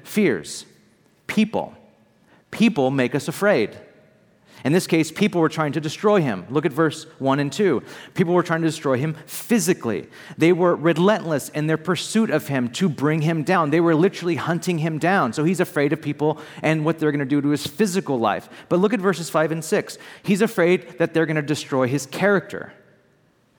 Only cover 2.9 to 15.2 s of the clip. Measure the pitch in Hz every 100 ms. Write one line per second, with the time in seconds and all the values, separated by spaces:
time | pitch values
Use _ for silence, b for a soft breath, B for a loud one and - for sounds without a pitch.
2.9 | 139 123 147 - - 202 151 101 - -
3.9 | _ _ _ _ _ B B 127 175 -
4.9 | 165 156 - 208 175 156 160 151 147 151
5.9 | - 214 208 143 95 90 147 160 131 160
6.9 | - - - 135 139 143 - 196 110 B
7.9 | B B - 175 180 170 165 160 151 143
8.9 | 127 156 156 - - - 226 165 - 117
9.9 | 90 - B B B 165 170 180 160 160
10.9 | 156 190 202 156 143 - 151 156 156 170
11.9 | 175 - 220 220 147 - 135 120 - 185
12.9 | 117 143 160 156 165 139 180 151 165 170
13.9 | 156 196 - 175 139 151 170 185 165 160
14.9 | 156 165 196